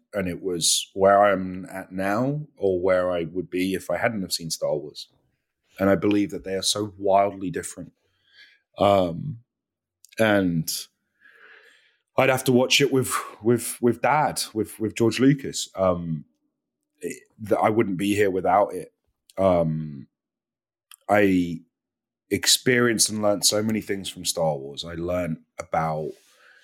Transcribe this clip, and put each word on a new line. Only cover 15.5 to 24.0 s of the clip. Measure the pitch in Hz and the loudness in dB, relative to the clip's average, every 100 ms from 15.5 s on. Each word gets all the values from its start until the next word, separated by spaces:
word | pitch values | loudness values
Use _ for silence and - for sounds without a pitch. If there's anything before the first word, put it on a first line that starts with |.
| - - - | -8 -8 0
Um, | 95 87 85 78 - _ _ _ _ _ _ _ | 0 0 -2 -8 -10 _ _ _ _ _ _ _
it, | 85 - _ - | -12 -12 _ -12
that | 104 107 | -4 0
I | 101 | 2
wouldn't | 110 101 87 | 2 0 0
be | 101 101 | 0 2
here | 101 | 2
without | 92 90 98 98 | 2 2 4 2
it. | 87 71 _ _ _ _ - | -2 -12 _ _ _ _ 0
Um, | 95 87 80 78 78 71 - _ _ _ _ _ _ _ _ - - | 2 4 2 -2 -6 -12 -18 _ _ _ _ _ _ _ _ -12 0
I | 104 101 92 87 82 - _ _ _ _ _ - | 2 4 4 0 -4 -12 _ _ _ _ _ -6
experienced | 98 - - - 123 120 110 - | -4 0 0 2 2 2 2 -2
and | 107 | -2
learned | 104 104 - | -2 0 0
so | 107 | 0
many | 110 107 | 0 -2
things | 92 98 | -4 -8